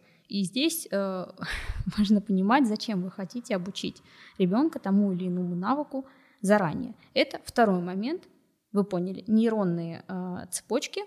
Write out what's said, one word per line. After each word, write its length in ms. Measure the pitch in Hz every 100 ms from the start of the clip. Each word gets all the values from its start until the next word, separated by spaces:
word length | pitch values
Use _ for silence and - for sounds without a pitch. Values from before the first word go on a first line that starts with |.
| _ _ _
И 140 | 202
здесь, 440 | 180 254 320 330 -
э, 340 | 196 196 185 175 - 170 -
<laughs> 400 | - - - 208
важно 240 | 202 214
понимать, 460 | 202 190 190 262 240
зачем 340 | 214 - 196
вы 100 | 185
хотите 440 | - 185 247 - 196
обучить 460 | 180 - - - - - - -
ребенка 420 | 180 208 320 262
тому 320 | 196 196 202
или 160 | 175 185
иному 280 | 180 180 175
навыку 500 | 190 277 285 269 262 - _ _
заранее. 520 | 190 208 175 - 170 - _
Это 260 | 262 262 320
второй 380 | - - 220 185
момент. 460 | 175 190 233 359 - _ _ _ _
Вы 100 | 202
поняли, 400 | 202 175 180 190 -
нейронные, 760 | 220 226 220 185 170 165 165 -
э, 380 | 185 180 180 -
цепочки 500 | - - 240 - 392